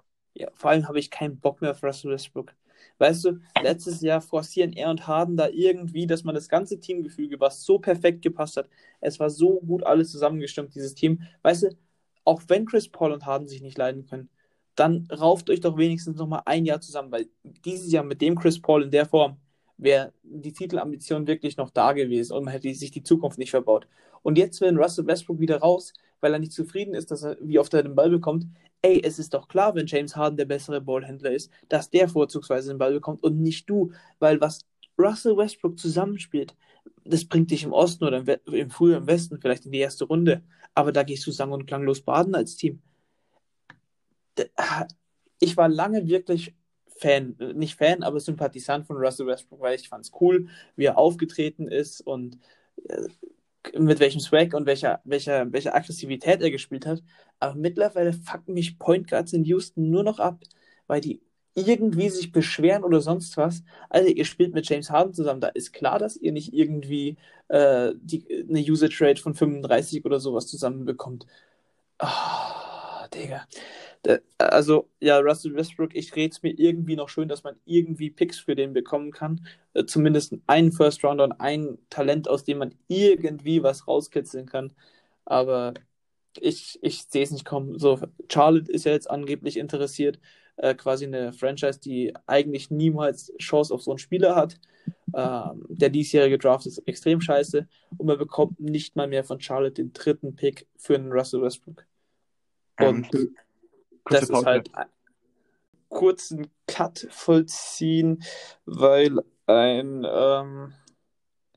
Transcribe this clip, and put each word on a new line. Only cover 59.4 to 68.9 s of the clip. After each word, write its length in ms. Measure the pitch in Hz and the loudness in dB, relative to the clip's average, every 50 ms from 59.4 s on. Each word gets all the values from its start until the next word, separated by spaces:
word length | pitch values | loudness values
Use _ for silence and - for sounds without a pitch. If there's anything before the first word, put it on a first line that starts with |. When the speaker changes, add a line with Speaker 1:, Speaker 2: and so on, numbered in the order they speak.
| 156 | 2
Speaker 1:
Houston 460 | 160 185 185 - - - 165 160 160 | 2 2 0 0 -4 -4 -2 0 2
nur 140 | 165 190 202 | 2 2 2
noch 160 | 214 214 - | 0 0 0
ab, 220 | - 180 170 - - _ _ _ _ _ _ _ _ | -2 -2 -2 -6 -14 _ _ _ _ _ _ _ _
weil 140 | - 147 147 | -4 -2 -2
die 200 | 151 151 - - _ _ _ _ _ _ _ | -2 -4 -8 -10 _ _ _ _ _ _ _
irgendwie 540 | 185 185 214 240 196 226 214 165 170 202 202 | 0 2 2 2 4 2 0 2 0 0 0
sich 220 | 185 180 170 170 | -2 -4 -8 0
beschweren 540 | - 165 156 - - - 151 180 196 202 185 | 0 0 0 0 0 2 4 4 4 2 2
oder 160 | 180 165 151 | 2 2 4
sonst 340 | - 156 175 175 - - - | 4 2 -2 -2 -4 -6 -2
was. 280 | 156 151 175 170 - - _ - - - - | -2 -2 -2 -2 -6 -12 _ -20 -20 -8 0
Alter, 180 | - 180 190 180 | 2 4 4 4
ihr 160 | - - 160 | 4 2 -2
spielt 280 | - - - 180 180 160 | -2 0 2 2 2 2
mit 140 | 156 151 - | -2 -2 -2
James 200 | 147 147 139 - | -2 -4 -2 0
Harden 240 | 151 160 185 196 175 | 2 2 2 2 0
zusammen, 280 | 165 151 147 131 127 | -2 -2 -2 -2 -2
da 80 | - - | -4 -4
ist 240 | - 123 123 - - | -4 -6 -10 -10 -8
klar, 260 | - 143 127 - 208 | -4 -2 0 0 0
dass 160 | 214 220 - | -2 -4 -6
ihr 160 | - - 160 | -4 -4 -4
nicht 220 | 151 151 151 233 254 | -4 -4 -8 -2 0
irgendwie, 640 | 302 311 151 156 147 135 139 147 143 143 147 147 - _ _ _ _ _ - | 0 0 2 0 -6 -6 -6 -6 -6 -4 -6 -8 -10 _ _ _ _ _ 0
äh, 420 | 147 147 143 139 131 123 123 113 - | 4 6 6 6 6 4 2 0 -2
die, 500 | - - 165 160 165 - - - 147 - - | -6 -6 -8 -8 -8 -6 -8 -8 -8 -4 -2
eine 120 | 160 151 | -2 0
Usage 360 | 143 156 156 151 156 156 | 2 2 4 4 4 2